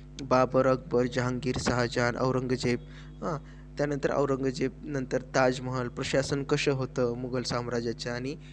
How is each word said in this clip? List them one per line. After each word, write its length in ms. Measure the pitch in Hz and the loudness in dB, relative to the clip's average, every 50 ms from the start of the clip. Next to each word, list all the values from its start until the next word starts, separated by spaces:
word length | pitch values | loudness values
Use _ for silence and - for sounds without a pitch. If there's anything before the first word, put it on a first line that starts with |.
| - - - - 143 | -18 -14 -12 -10 0
बाबर, 440 | 127 131 127 127 127 131 131 131 | 4 6 6 6 6 4 4 6
अकबर, 400 | 131 131 127 - - - 120 127 | 6 4 2 0 0 2 2 2
जहांगीर, 500 | 123 - 127 123 123 127 120 120 127 127 - | 2 0 0 0 0 -2 -2 -2 -2 -2 0
शहाजहान, 560 | - - 123 123 120 117 - 127 120 120 117 - | 0 2 2 2 2 2 2 2 2 2 2 2
औरंगजेब, 600 | 123 127 127 127 127 123 127 120 - 123 120 123 - - - - - - - - - | 2 2 2 2 0 0 0 0 2 0 0 0 -2 -8 -14 -16 -16 -14 -12 -6 -4
हां, 140 | 185 160 139 - - - - - - - | -4 -4 -4 -6 -12 -16 -16 -16 -10 -4
त्यानंतर 340 | - 143 147 147 135 - 160 - | -2 -2 0 0 0 0 2 2
औरंगजेब, 560 | - 143 139 139 131 131 135 127 - 135 131 - - - | 2 2 2 2 2 0 0 0 0 -2 -2 -4 -6 -8
नंतर 400 | 151 147 135 127 - 139 131 - | -6 -4 -4 -2 -2 -2 -2 -2
ताजमहल, 680 | - - 135 131 127 127 123 127 127 127 131 123 120 | 0 2 4 4 4 4 2 -2 -4 -2 -2 -2 -4
प्रशासन 540 | - - 135 - - 139 131 - 151 139 139 | -4 -4 -4 0 2 2 2 2 -2 -2 0
कसं 300 | - 147 147 - 147 139 | 0 0 2 2 2 2
होतं 440 | 131 131 127 - 135 127 117 117 | 2 -2 -2 0 0 0 0 0
मुघल 260 | 123 127 127 123 127 117 | -2 -4 -4 -4 -4 -2
साम्राज्याचं 680 | - 135 120 120 120 120 120 117 120 113 - - 123 | -2 -2 -2 -2 -2 -2 -2 -2 -2 -4 -4 -6 -6
आणि 260 | 120 123 123 135 156 - - - | -6 -4 -4 -6 -6 -8 -12 -16